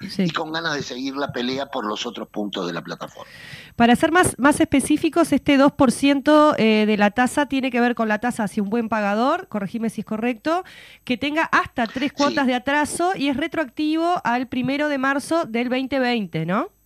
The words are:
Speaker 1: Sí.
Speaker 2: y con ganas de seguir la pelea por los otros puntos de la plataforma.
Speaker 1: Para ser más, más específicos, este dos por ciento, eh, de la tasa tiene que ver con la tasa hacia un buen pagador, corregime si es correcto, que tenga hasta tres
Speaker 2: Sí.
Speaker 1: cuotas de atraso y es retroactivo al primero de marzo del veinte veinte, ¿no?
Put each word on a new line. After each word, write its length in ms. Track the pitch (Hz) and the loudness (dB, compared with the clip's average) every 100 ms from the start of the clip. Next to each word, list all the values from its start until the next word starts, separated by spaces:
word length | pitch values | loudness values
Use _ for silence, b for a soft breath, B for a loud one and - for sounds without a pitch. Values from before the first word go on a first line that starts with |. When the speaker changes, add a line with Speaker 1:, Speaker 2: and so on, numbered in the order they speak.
| 196 | -10
Speaker 1:
Sí. 140 | - | -2
Speaker 2:
y 60 | 180 | -2
con 180 | 147 160 | -2 -6
ganas 240 | 160 165 | -4 -4
de 80 | 143 | -4
seguir 320 | - 123 135 | -6 -6 -6
la 160 | 135 139 | -4 -4
pelea 360 | 131 123 131 135 | -4 -4 -4 -4
por 200 | 135 107 | -4 -4
los 180 | 104 | -4
otros 220 | 120 104 101 | -6 -10 -10
puntos 400 | - 101 98 87 | -8 -6 -6 -6
de 60 | |
la 100 | 85 | -6
plataforma. 480 | 85 87 - - - B B B B - | -8 -12 -12 -16 -20 B B B B 2
Speaker 1:
Para 180 | 233 | 4
ser 160 | 240 320 | 4 4
más, 260 | 339 359 - | 4 2 4
más 180 | 269 294 | 2 4
específicos, 720 | 320 277 - 302 330 339 302 | 2 2 2 0 0 2 2
este 240 | 277 - 277 | 2 4 6
dos 140 | 277 | 6
por 220 | - 262 | 6 2
ciento, 640 | - 277 285 269 302 302 - | 4 2 2 4 6 6 4
eh, 240 | 220 214 | 2 4
de 120 | 214 214 | 2 2
la 160 | 208 | 2
tasa 340 | 240 254 - 285 | 2 0 0 0
tiene 240 | 269 262 | 0 -2
que 100 | 247 | 0
ver 140 | 247 | 0
con 140 | 233 220 | 0 -2
la 100 | 214 | -2
tasa 240 | 247 - | -2 -4
hacia 180 | 208 - | -4 -2
un 100 | 196 | -2
buen 180 | 240 226 | -2 -2
pagador, 580 | 220 202 208 254 349 381 | -2 0 0 0 0 -4
corregime 420 | 208 196 233 220 | -8 -6 -4 -6
si 120 | - | -6
es 40 | |
correcto, 600 | - 220 240 226 302 339 - B B B | -6 -4 -4 -4 -2 -2 -4 B B B
que 120 | - 247 | -6 -4
tenga 280 | 294 302 | -2 -2
hasta 420 | 320 311 349 - 226 | 0 0 0 -2 -4
tres 240 | 262 285 | -2 -4
Speaker 2:
Sí. 60 | - | 0
Speaker 1:
cuotas 320 | 285 - 262 | 0 2 0
de 80 | 247 | 0
atraso 560 | 262 285 302 - 349 | 0 0 0 -2 -2
y 140 | 392 277 | 0 -2
es 80 | 254 | -2
retroactivo 840 | 330 330 285 - 302 320 339 359 | -4 -4 -6 -4 -2 0 0 0
al 240 | - 240 254 | -2 -2 -4
primero 400 | 254 247 285 302 | -4 -2 0 -2
de 100 | 277 | 0
marzo 460 | 269 277 - 330 | 0 -2 0 -2
del 240 | 311 226 247 | -2 -2 -2
veinte 320 | 254 262 277 | -2 -2 0
veinte, 440 | 247 240 190 165 | 0 0 -2 -4
¿no? 280 | 160 202 370 _ | -2 -2 -4 _